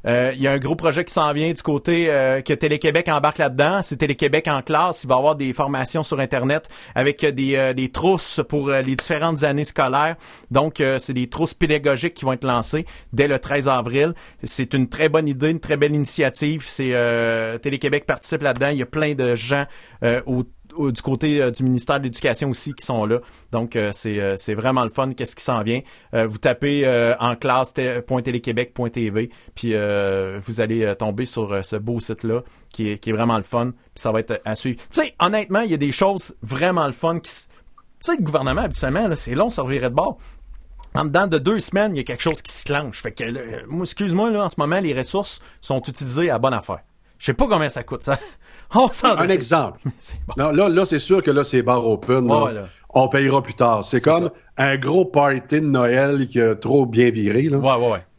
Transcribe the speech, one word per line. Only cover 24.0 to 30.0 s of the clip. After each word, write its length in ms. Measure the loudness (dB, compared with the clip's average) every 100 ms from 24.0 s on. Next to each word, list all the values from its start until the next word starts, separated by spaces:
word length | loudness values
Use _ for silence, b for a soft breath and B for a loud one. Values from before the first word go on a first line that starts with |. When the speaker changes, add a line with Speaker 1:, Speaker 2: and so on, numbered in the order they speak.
| -4 -2
Speaker 1:
euh, 180 | -2 -2
c'est 160 | -4
vraiment 300 | -2 0 0
le 80 | 0
fun, 200 | -2 -4
qu'est-ce 220 | -4 -8
qui 80 | -6
s'en 200 | -2 -2
vient. 160 | -2 -4 -6 b b
Euh, 140 | -2 -2
vous 100 | 0
tapez, 480 | 0 0 0 2
euh, 300 | 2 4 2 2
en 160 | 0
classe, 380 | 0 0 0 0
té-, 260 | -2 -2 -4
point 200 | -2 -2
téléquébec 540 | -2 -4 -2 -2 -4
point 160 | -4 -6
T 180 | -2 -2
V, 220 | -2 -4 b b
puis, 160 | -8 -2
euh, 680 | 0 0 0